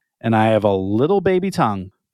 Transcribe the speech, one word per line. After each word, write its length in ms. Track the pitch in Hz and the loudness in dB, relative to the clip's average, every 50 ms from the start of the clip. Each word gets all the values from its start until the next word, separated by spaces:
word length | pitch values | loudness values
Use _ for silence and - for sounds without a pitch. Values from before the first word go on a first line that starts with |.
| - _ _ _ | -14 _ _ _
and 160 | - 113 113 | -4 0 0
I 120 | 110 110 | 2 2
have 180 | 113 110 107 101 | 2 2 2 2
a 100 | 104 98 | 2 0
little 460 | 95 95 98 104 110 139 165 202 196 | 0 -2 -2 0 0 0 0 0 0
baby 280 | 170 196 185 180 185 190 | 0 0 0 0 -2 -4
tongue, 420 | - 175 135 110 101 95 92 98 - _ _ _ | -2 -2 -2 -2 -2 -4 -8 -12 -16 _ _ _